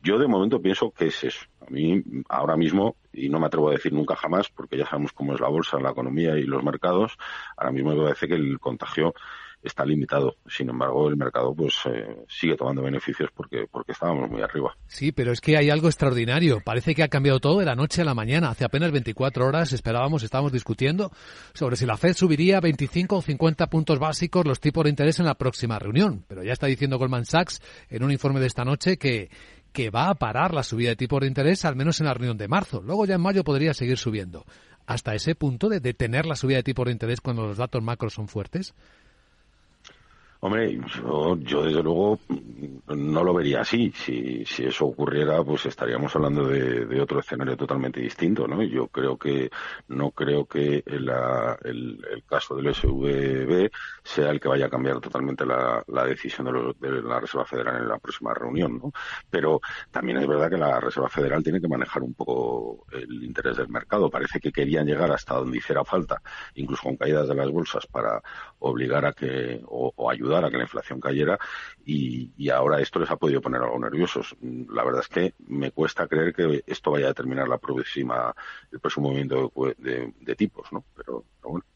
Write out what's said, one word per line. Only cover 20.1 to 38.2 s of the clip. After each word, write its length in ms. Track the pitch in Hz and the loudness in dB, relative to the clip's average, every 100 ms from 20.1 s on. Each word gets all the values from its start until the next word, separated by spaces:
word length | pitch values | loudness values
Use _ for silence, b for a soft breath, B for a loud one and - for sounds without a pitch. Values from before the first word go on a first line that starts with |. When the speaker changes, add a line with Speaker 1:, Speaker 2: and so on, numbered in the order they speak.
| 156 | 0
Speaker 2:
estábamos 300 | 117 131 143 | 0 0 2
discutiendo 580 | 127 - 113 131 170 196 B B B B | 0 -2 0 2 2 -2 B B B B
sobre 220 | - 135 120 | -4 -2 0
si 100 | 123 | 0
la 100 | 110 | 2
Fed 160 | 170 | 2
subiría 480 | 180 180 147 175 196 | 4 4 6 6 6
veinticinco 560 | 170 143 139 - 180 196 | 4 2 0 0 0 0
o 60 | |
cincuenta 460 | 156 139 160 156 170 | 0 2 2 2 2
puntos 300 | 160 156 147 | 2 2 2
básicos 480 | 151 151 175 185 160 | 2 0 0 2 2
los 140 | 131 | 2
tipos 240 | 151 160 | 0 2
de 60 | 151 | 2
interés 280 | 143 143 160 | 4 2 4
en 80 | 170 | 2
la 80 | |
próxima 440 | 135 127 - 117 110 | 2 0 0 -2 -2
reunión. 460 | 98 117 208 110 - | 0 4 4 2 -8
Pero 140 | 95 | -10
ya 100 | 92 | -6
está 140 | 123 143 | -2 0
diciendo 320 | 131 143 131 | 2 0 0
Goldman 260 | 127 127 | 0 0
Sachs 380 | 117 160 180 - B B B | 2 2 2 -4 B B B
en 160 | 113 | -2
un 80 | 131 | 0
informe 280 | 139 143 135 | 2 2 2
de 60 | 127 | 2
esta 180 | - | 0
noche 340 | 123 143 - 185 | -2 0 2 2
que, 320 | 139 117 92 B B B _ | 0 0 -4 B B B _
que 180 | - 113 | -4 -2
va 200 | 104 160 | 2 2
a 40 | |
parar 380 | 196 - 113 175 | 2 0 0 0
la 100 | 165 | 0
subida 280 | 127 113 120 | -2 0 0
de 60 | 117 | 0
tipos 240 | 123 143 | 0 2
de 60 | 135 | 2
interés, 380 | 135 143 185 | 2 2 4
al 120 | 170 127 | 2 0
menos 240 | 143 160 | 0 2
en 60 | 156 | 0
la 80 | |
reunión 220 | 120 123 107 | 0 -2 -2
de 120 | 101 | 0
marzo. 340 | 165 202 110 | 0 0 -6
Luego 240 | 95 190 208 | -4 0 2
ya 80 | |
en 80 | 185 | 4
mayo 220 | 180 196 | 4 2
podría 280 | 156 139 156 | 2 2 2
seguir 240 | 143 123 127 | 0 0 0
subiendo. 480 | - 107 92 82 - b b b - | 0 -4 -6 -12 -18 b b b -6
¿Hasta 280 | 120 - | -6 -2
ese 200 | 107 - | -2 -2
punto 360 | 165 147 123 208 | 0 -2 0 0
de 100 | 208 | 0
detener 460 | 123 120 120 123 165 | -2 -2 0 0 -2
la 100 | 139 | -2
subida 220 | 131 131 | 2 2
de 40 | |
tipos 220 | 127 127 | 2 -2
de 80 | 123 | -2
interés 300 | 117 113 120 | -2 -2 -4
cuando 240 | - 117 110 | -2 -2 -2
los 100 | 101 | -4
datos 260 | 123 127 | -4 -4
macros 300 | 113 120 113 | -4 -4 -6
son 160 | - | -6